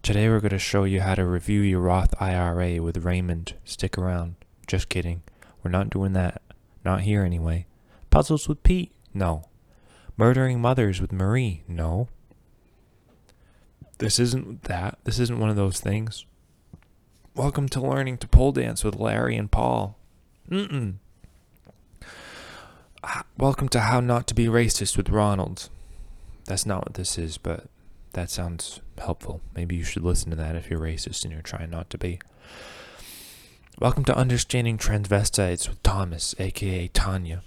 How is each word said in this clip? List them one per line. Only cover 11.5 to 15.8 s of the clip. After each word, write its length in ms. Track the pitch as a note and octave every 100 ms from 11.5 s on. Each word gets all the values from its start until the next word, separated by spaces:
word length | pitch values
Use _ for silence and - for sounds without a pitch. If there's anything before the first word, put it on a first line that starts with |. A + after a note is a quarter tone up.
| E2+ -
No. 400 | E2+ E2 F2 B2 - _ - _ _ _ _ _ _ _ _ _ _ _ _ _ _ - -
This 200 | A2 -
isn't 440 | A#2+ B2+ - A2+
that. 360 | - F2+ F#2 -
This 140 | - G#2
isn't 200 | A#2 A#2
one 120 | A2
of 60 | G#2
those 240 | G2 F#2